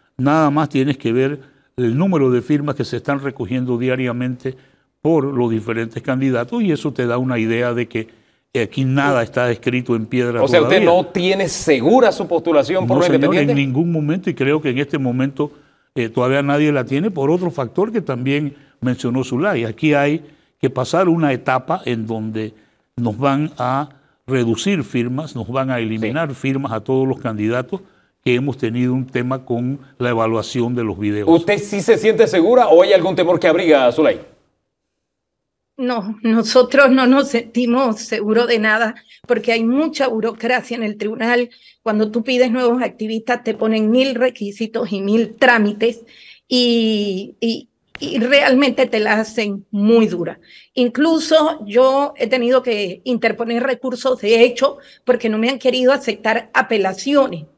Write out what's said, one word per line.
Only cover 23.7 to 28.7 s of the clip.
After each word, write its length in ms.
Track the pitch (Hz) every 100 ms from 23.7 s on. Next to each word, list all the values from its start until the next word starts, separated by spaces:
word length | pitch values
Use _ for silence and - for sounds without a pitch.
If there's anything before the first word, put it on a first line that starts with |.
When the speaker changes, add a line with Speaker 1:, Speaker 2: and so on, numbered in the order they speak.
| 135 147 _ _ _ -
Speaker 1:
reducir 580 | 131 117 110 196 185
firmas, 500 | 123 123 120 131 156
nos 140 | 120 110
van 220 | 131 131
a 80 | 123
eliminar 500 | 113 110 110 147 160
Speaker 2:
Sí. 60 |
Speaker 1:
firmas 380 | 123 135 135 135
a 80 | 110
todos 280 | - 131 135
los 100 | 131
candidatos 600 | 120 107 107 123 127 185 - _ _ _
que 120 | 127
hemos 240 | 123 139 131
tenido 340 | 113